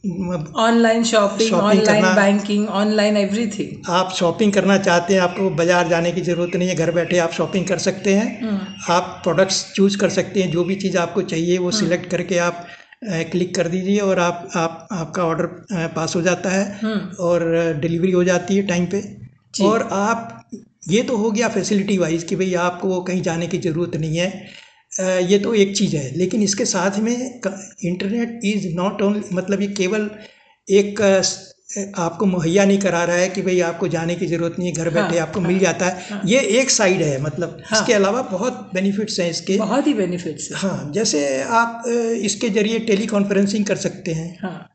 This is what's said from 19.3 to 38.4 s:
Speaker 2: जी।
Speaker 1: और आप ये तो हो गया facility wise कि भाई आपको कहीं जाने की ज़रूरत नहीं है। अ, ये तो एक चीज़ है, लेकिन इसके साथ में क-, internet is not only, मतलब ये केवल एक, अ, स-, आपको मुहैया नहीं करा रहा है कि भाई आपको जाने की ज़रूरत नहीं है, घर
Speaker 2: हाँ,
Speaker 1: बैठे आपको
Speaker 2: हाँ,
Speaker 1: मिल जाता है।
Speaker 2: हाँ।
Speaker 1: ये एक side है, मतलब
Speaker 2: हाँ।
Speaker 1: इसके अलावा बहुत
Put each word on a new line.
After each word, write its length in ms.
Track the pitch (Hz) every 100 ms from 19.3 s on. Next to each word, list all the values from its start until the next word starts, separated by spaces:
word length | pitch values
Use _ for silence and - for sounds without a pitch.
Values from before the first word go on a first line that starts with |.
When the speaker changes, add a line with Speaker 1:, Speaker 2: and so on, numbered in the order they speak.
| _ _
Speaker 2:
जी। 100 | -
Speaker 1:
और 240 | 196 220 -
आप 580 | 190 208 226 - - - - - _ -
ये 140 | 202
तो 140 | 254 233
हो 140 | 220
गया 180 | 208 226
facility 500 | 220 175 208 202 196
wise 260 | 160 165
कि 120 | 170 190
भाई 180 | 190
आपको 460 | 180 175 175 196 185
कहीं 220 | 180 185
जाने 240 | 175 165 170
की 120 | 180
ज़रूरत 380 | 175 156 170 170
नहीं 200 | 160 160
है। 280 | 180 196 - - - _ _ -
अ, 20 |
ये 360 | 185 185 180 202
तो 160 | 202
एक 220 | 226 196 202
चीज़ 200 | 190 151
है, 200 | 131 131
लेकिन 260 | 185 226
इसके 220 | 202 -
साथ 340 | 240 190 185 202
में 420 | 220 240 254 - 190
क-, 280 | 202 - - 175
internet 680 | 175 196 233 233 233 202
is 300 | 208 180 165
not 240 | 185 202 202
only, 240 | 208 202
मतलब 280 | 180 180 196
ये 60 | 202
केवल 440 | 202 185 214 208 - - _ _ _ -
एक, 320 | 196 202 202
अ, 180 | 202 190
स-, 320 | 180 - - - _ 202 196 -
आपको 280 | 170 170 202
मुहैया 380 | 180 160 185
नहीं 140 | 196 196
करा 260 | 196 170
रहा 120 | 170 175
है 120 | 185
कि 140 | 190
भाई 180 | 180 185
आपको 280 | 170 170 180
जाने 260 | 160 165
की 120 | 170 175
ज़रूरत 300 | 165 170 165
नहीं 100 | 180
है, 60 |
घर 240 | 160 165 165
Speaker 2:
हाँ, 100 | 180
Speaker 1:
बैठे 120 | 170
आपको 200 | 156 208
Speaker 2:
हाँ, 80 | 170
Speaker 1:
मिल 100 | 185
जाता 280 | 180 165 180
है। 120 | - -
Speaker 2:
हाँ। 100 | 208 180
Speaker 1:
ये 140 | 175
एक 300 | 175 220 262
side 320 | - 202 185
है, 200 | 156 135
मतलब 400 | 151 165 170 - -
Speaker 2:
हाँ। 140 | 220
Speaker 1:
इसके 120 | 214
अलावा 300 | 214 196 233
बहुत 480 | 262 185